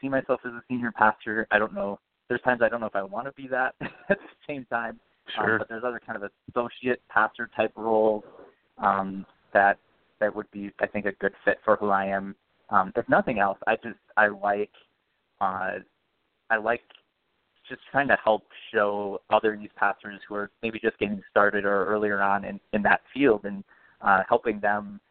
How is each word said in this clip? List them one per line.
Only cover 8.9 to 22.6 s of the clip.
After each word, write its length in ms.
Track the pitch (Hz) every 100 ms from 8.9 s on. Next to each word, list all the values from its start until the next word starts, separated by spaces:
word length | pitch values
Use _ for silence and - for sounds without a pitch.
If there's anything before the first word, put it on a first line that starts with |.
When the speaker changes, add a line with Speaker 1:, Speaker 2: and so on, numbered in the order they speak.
| 98 98 98 92 _ _
Speaker 1:
that, 260 | 104 98 98 _ _ _ -
that 160 | 107
would 160 | 98 104
be, 220 | 104 101 -
I 60 | 104
think, 200 | 104 104
a 60 |
good 220 | 98 98 -
fit 140 | - 98
for 120 | - 104
who 140 | 104
I 160 | 98 98
am. 280 | 98 98 95 _ _ -
Um, 220 | 101 92 117
if 120 | 117
nothing 300 | 156 202 113
else, 200 | 101 98 -
I 100 | 113
just, 220 | 117 98 _ -
I 100 | 104
like, 420 | 101 101 101 104 _ _ _ _ _ _ -
uh, 380 | 98 95 92 95 95 _ _ _ _ _ -
I 60 | 113
like 260 | 110 120 _ _ _ _ _ _ _ _ -
just 140 | 127 -
trying 180 | 135 139
to 80 | 104
help 220 | - 107 _ - -
show 480 | 110 104 104 101 98 -
other 240 | 107 110
youth 180 | 104 104 -
pastors 440 | 101 95 107 101 -
who 60 | 104
are 140 | 104 _
maybe 160 | 113 110
just 180 | 113 -
getting 240 | 101 104 -
started 340 | 110 101 101
or 220 | 98 101 95
earlier 340 | 107 104 101
on 220 | 98 101
in, 140 | 98 101